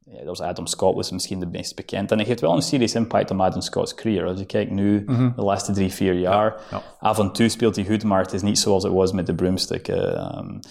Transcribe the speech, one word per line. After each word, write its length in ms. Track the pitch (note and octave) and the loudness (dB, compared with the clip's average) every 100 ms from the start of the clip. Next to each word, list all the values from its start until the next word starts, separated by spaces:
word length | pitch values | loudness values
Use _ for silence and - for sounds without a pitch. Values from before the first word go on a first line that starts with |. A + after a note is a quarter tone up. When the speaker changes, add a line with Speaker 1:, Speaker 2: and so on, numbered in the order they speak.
Speaker 1:
Ja, 120 | _ - | _ -14
dat 80 | C#2+ | -10
was 140 | F2+ | -6
Adam 260 | F2 F2+ F2 | -6 -6 -6
Scott, 280 | - F#2+ - | 2 2 2
was 140 | - | -2
misschien 300 | F#2+ - F#2+ | -6 -6 -6
de 60 | F2+ | -6
meest 300 | - - - | -8 -10 -10
bekend. 340 | - G2 G2+ | -8 -4 0
En 80 | A2 | 0
hij 80 | G#2+ | 2
heeft 140 | A#2 | 0
wel 140 | D#3+ | 2
een 80 | D#3+ | 2
serious 320 | - C#3+ A2+ | 2 2 2
impact 360 | A#2 A#2 A2 G2+ | 0 0 0 0
op 100 | F#2+ | 2
Adam 200 | F#2 F2+ | 0 0
Scott's 340 | - G2 F#2 | -4 -4 -4
career. 320 | - A2+ G2 E2+ | -4 -2 0 -2
Als 120 | F#2 | -4
je 60 | |
kijkt 260 | G2 G#2+ G2+ | -4 -2 -2
nu, 320 | G2 G2+ G#2 G#2 | 0 2 2 2
Speaker 2:
Mhm. 240 | B2 B2+ A#2+ | 2 2 2
Speaker 1:
de 60 | |
laatste 300 | G2+ G2 - | 0 0 0
drie, 200 | G2 F#2+ | 0 0
vier 200 | - G2 | 2 2
jaar, 320 | F2+ F2+ G2+ A2 - - | 2 4 4 2 -2 -10
Speaker 2:
Ja, 60 | G2 | -12
ja. 60 | - - | -12 -2
Speaker 1:
af 180 | G#2+ G#2+ | 0 2
en 140 | G2 | 2
toe 160 | - A#2 | 4 2
speelt 280 | - A2+ G#2 | 4 0 2
hij 80 | |
goed, 200 | F#2+ G#2+ | 0 0
maar 180 | G#2+ F#2+ | 2 2
het 100 | F#2 | 2
is 100 | G2 | 0
niet 160 | G2+ G#2 | 0 2
zoals 240 | - G2 | 4 2
het 100 | G2+ | 4
was 200 | F#2 F#2 | 2 2
met 140 | F#2+ E2+ | 2 -2
de 80 | |
broomstick. 540 | E2+ F2+ F#2+ - - - | 0 2 0 -2 -6 -4
Ehm, 720 | G1+ G1+ G1+ G1+ G1+ - - - | -2 0 -2 -6 -8 -10 -12 -16